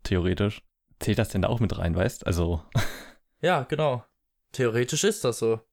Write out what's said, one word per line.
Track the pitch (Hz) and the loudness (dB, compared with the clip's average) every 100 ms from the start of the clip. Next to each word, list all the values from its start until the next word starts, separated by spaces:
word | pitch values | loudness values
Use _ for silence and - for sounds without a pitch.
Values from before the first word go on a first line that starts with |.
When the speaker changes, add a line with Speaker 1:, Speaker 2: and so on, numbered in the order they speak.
Speaker 1:
theoretisch, | - 92 90 90 104 - - _ _ - | -2 2 2 2 0 -2 -12 _ _ -6
zählt | - 104 | 0 0
das | 110 | 0
denn | 95 | 0
da | 90 | 0
auch | 117 | 0
mit | 110 - | 0 0
rein, | 85 | -2
weißt? | 85 104 - - | 0 0 -2 -2
Also | 85 85 82 - | 0 0 -2 -2
<laughs> | - - - - - _ _ | -2 -2 -4 -16 -20 _ _
Speaker 2:
Ja, | 165 170 | 0 0
genau. | 127 151 156 123 - _ _ _ _ | 0 0 0 0 -6 _ _ _ _
Theoretisch | - 120 113 123 151 | -2 0 2 0 0
ist | 196 - | 0 0
das | 123 113 | -2 0
so. | 113 113 - | 0 0 -4